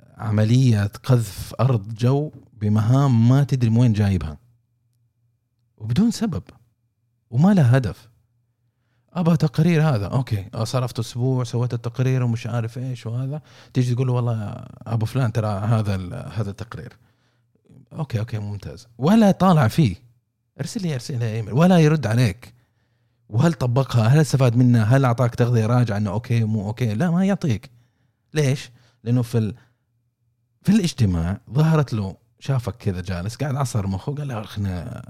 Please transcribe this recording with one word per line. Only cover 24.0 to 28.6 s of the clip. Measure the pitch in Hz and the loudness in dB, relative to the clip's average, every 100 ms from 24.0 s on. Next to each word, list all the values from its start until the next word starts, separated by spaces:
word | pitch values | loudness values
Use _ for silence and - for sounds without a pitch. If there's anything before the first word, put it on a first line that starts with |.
| 110 | 4
هل | 151 | 4
استفاد | 151 131 127 120 | 4 2 2 4
منها؟ | 127 120 | 4 4
هل | 107 135 131 | 4 4 2
أعطاك | 120 117 - | 2 0 0
تغذية | 120 117 107 | 2 2 2
راجعة | 123 117 101 | 2 0 -2
إنه | 107 | -2
أوكي | 104 117 117 | -4 -2 -2
مو | 107 110 101 | 0 -2 -4
أوكي؟ | 107 120 | -4 -4
لا، | 107 175 | -2 0
ما | 170 190 | 0 0
يعطيك. | 196 160 101 - _ _ _ _ _ _ | 0 -2 -4 -6 _ _ _ _ _ _
ليش؟ | 151 139 - | -2 0 -2